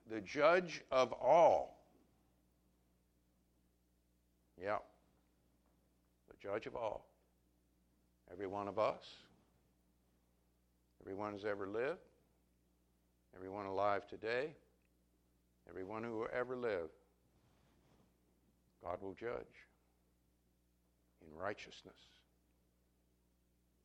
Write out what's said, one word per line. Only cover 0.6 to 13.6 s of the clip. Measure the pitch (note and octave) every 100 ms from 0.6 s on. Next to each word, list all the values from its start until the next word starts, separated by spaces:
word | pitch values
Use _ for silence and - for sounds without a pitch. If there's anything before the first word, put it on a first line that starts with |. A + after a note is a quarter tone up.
| F3 D3+ -
of | C3 B2
all." | C3 B2 E3 D#3 E2+ C2 - - - - _ _ _ _ _ _ _ _ _ _ _ _ _ _ _ _ _ _ _ _ _ _ _ _ -
Yeah. | G2 G#2 - - - - _ _ _ _ _ _ _ _ _ _ -
The | -
judge | G2+ G#2 B2+
of | B2
all. | A2 - - _ _ _ _ _ _ _ _ _ _ _ -
Every | F2+ G2
one | G2+ G2+
of | G2
us. | A2+ - - - - - _ _ _ _ _ _ _ _ _ _ _ _ _ _ _ _
Everyone | F#2+ G2 G#2
who's | G2+ G#2+
ever | G2+ G2
lived. | A2 C3+ F#3 - - _ _ _ _ _ _ _ _ _ _ _
Everyone | F#2 F#2+ G2+